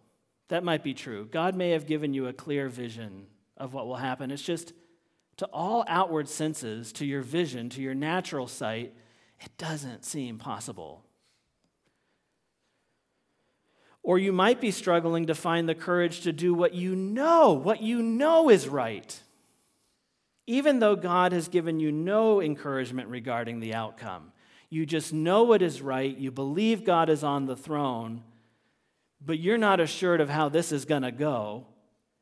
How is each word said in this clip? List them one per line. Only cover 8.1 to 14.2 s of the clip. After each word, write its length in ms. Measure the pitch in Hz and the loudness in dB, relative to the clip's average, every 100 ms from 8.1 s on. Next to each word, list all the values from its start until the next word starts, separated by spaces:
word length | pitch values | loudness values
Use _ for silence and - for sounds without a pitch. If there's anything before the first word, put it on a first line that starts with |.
| 180 180 143 123 | -2 -4 -6 -8
sight, 480 | - 117 113 123 - _ _ _ _ | -6 -6 -4 -8 -14 _ _ _ _
it 100 | - - | -20 -12
doesn't 460 | 160 156 135 113 | -8 -8 -10 -12
seem 340 | - 156 123 110 | -10 -8 -8 -10
possible. 680 | 139 107 123 98 78 85 _ _ _ _ _ _ _ _ _ _ _ _ _ _ _ _ _ _ _ _ _ _ _ _ _ _ _ _ _ _ | -10 -8 -8 -12 -14 -16 _ _ _ _ _ _ _ _ _ _ _ _ _ _ _ _ _ _ _ _ _ _ _ _ _ _ _ _ _ _
Or 140 | - | 2
you 140 | 185 | 2